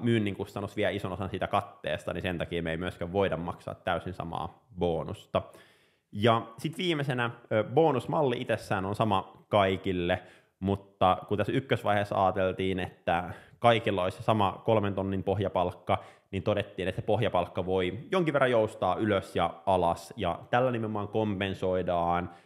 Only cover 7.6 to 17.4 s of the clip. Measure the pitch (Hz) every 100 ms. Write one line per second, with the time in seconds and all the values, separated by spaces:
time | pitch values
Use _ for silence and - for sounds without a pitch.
7.6 | 107 127 160 127 - 165 139 123 123 110
8.6 | - 101 95 104 113 95 - - - 107
9.6 | 98 95 98 90 87 90 - - _ -
10.6 | 95 98 - - 92 90 - 104 101 135
11.6 | 135 113 107 104 101 101 95 95 92 90
12.6 | 95 92 90 - - 85 87 - - -
13.6 | 120 117 110 98 92 - - 110 98 -
14.6 | - 110 101 98 95 95 95 98 95 92
15.6 | 90 - - 98 - - - 98 107 101
16.6 | 98 - 90 - 110 107 101 90